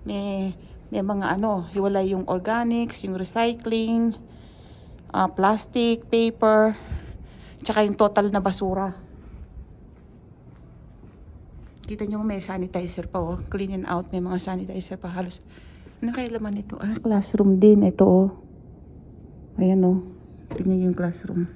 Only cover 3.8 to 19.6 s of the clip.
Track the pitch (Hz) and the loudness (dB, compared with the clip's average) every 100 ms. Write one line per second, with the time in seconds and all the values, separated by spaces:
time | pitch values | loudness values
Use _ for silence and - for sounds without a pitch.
3.8 | 220 233 233 214 - - - - - - | 0 2 0 -2 -16 -20 -20 -20 -20 -20
4.8 | - - - 190 185 - 196 214 - 247 | -20 -20 -6 -2 0 2 2 2 -2 0
5.8 | 233 226 - 226 226 226 220 214 220 214 | 0 0 0 2 2 2 4 6 4 0
6.8 | - - - - - - - - - 214 | -8 -10 -10 -18 -20 -20 -20 -10 -2 2
7.8 | 208 196 208 208 202 202 190 185 196 190 | 2 4 2 4 0 0 -2 -2 -2 -2
8.8 | 190 - - - - - - - - - | -4 -8 -18 -20 -20 -18 -18 -18 -20 -20
9.8 | - - - - - - - - - - | -20 -20 -20 -20 -20 -20 -20 -20 -20 -20
10.8 | - - - - - - - - - - | -20 -20 -20 -20 -20 -20 -20 -20 -20 -16
11.8 | - 208 208 208 214 196 185 190 180 180 | -12 -8 -6 -4 -4 -4 -6 -6 -4 -4
12.8 | 175 180 170 185 170 180 - 196 196 190 | -6 -8 -6 -4 -4 -6 -6 -6 -4 -6
13.8 | 190 175 180 185 180 180 185 185 185 190 | -4 -4 -4 -4 -2 -4 -4 -6 -6 -10
14.8 | 180 185 180 180 180 - - - - - | -10 -10 -8 -8 -8 -10 -16 -20 -20 -20
15.8 | - - 233 247 240 226 214 202 202 - | -20 -8 -6 -4 -6 -6 -6 -6 -8 -8
16.8 | 202 226 226 202 196 - 196 190 208 208 | -6 -4 0 0 2 4 6 8 10 10
17.8 | 196 - 190 185 196 - - - - - | 6 6 8 8 4 -2 -18 -20 -20 -20
18.8 | - - - - - - - - | -20 -20 -20 -20 -20 -20 -10 0